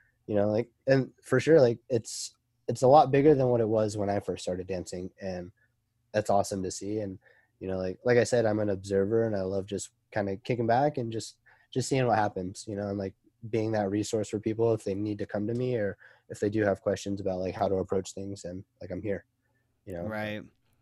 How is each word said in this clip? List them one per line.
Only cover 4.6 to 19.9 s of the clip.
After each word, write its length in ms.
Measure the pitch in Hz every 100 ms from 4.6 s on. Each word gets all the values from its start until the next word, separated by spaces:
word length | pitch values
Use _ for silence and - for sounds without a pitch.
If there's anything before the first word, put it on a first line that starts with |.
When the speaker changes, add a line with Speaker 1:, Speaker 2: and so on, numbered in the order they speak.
| 92
Speaker 1:
dancing, 440 | 92 90 90 92 -
and 320 | 98 90 90 - _ _ _ _ _
that's 180 | 107 107
awesome 320 | 101 95 98
to 80 | 92
see. 300 | - 98 107
And, 180 | 101 95 _ _ _ -
you 100 | 92
know, 80 | 95
like, 220 | 92 92
like 120 | 123 120
I 80 |
said, 220 | 107 120 110
I'm 140 | 107
an 100 | 104
observer, 540 | 95 101 98 98 113 113
and 100 | 104
I 60 |
love 240 | 95 98 95
just 240 | 98 - _ _
kinda 240 | 110 101 98
kicking 280 | - 120 113
back 300 | 120 147 147
and 160 | 117
just, 240 | 110 - - _ _ _
just 180 | 131 123
seeing 180 | 135 127
what 100 | 107
happens, 480 | 104 95 92 101 -
you 80 |
know, 140 | 101 101
and, 100 | 101
like, 160 | 98 - _ _ 113
being 220 | 113 110
that 180 | 110 98
resource 380 | 104 101 113 104
for 80 | 107
people 340 | 110 110 113
if 100 | 110
they 100 | -
need 240 | 98 107 104
to 80 | 101
come 200 | 104 104
to 80 |
me 220 | 120 127 120
or 200 | 101 90 - _ -
if 100 | -
they 100 | 104
do 120 | 107
have 180 | 104 95
questions 400 | - 98 101 101
about, 200 | 98 92
like, 140 | 92
how 140 | 90 98
to 80 | 95
approach 360 | 92 98 92
things, 320 | - 98 98
and, 200 | 87 92 - -
like, 100 | 92
I'm 120 | 92
here, 220 | 87 95 - _ _ _ _ _
you 80 | -